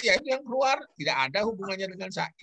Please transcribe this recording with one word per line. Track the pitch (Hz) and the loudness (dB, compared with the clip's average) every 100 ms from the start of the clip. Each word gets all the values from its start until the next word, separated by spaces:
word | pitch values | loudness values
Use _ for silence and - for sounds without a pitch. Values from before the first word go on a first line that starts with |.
ya | 233 185 | 4 4
itu | - | 2
yang | 262 | -2
keluar. | 277 262 269 294 - - | 0 2 2 2 -2 -4
Tidak | 147 | 0
ada | 131 135 190 214 | 2 2 0 0
hubungannya | 196 196 190 190 | -2 -6 -4 -6
dengan | 185 190 | -6 -8
syair, | 180 170 - | -4 -6 -6